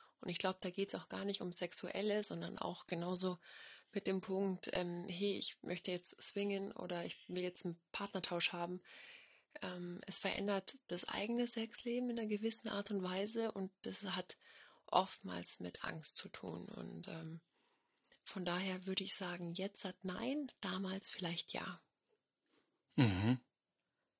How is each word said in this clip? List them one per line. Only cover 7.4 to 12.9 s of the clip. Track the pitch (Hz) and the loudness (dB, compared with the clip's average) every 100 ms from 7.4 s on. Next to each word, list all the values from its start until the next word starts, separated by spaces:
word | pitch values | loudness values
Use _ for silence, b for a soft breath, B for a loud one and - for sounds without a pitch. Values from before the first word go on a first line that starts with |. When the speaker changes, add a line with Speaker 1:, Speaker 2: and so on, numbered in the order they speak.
Speaker 1:
jetzt | 180 175 | 0 0
einen | 175 170 _ | -2 -4 _
Partnertausch | - 202 190 - 175 - | -8 -4 -2 0 2 2
haben. | 175 175 180 B B B B B B B - | 2 -4 -4 B B B B B B B -8
Ähm, | 190 180 175 175 - | -6 -4 -6 -6 2
es | - | 4
verändert | 190 - 202 196 - - - | 4 0 2 2 0 -4 -2
das | 175 - | -2 0
eigene | - 214 240 240 | -2 0 2 4
Sexleben | 226 220 - 240 240 247 | 4 0 -4 -2 0 0
in | 233 | -2
einer | 214 | 0
gewissen | 208 220 - 220 | 0 4 2 2
Art | 202 202 | -2 -2